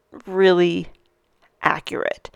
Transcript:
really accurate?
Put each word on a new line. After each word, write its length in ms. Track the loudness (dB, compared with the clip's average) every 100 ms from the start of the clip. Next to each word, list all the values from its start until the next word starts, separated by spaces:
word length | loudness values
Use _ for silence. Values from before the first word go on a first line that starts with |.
| _ -20 -6
really 640 | 2 4 4 2 0 -8 -16 _ _ _ _ _ _
accurate? 680 | -2 -2 -6 -6 -6 -8 -14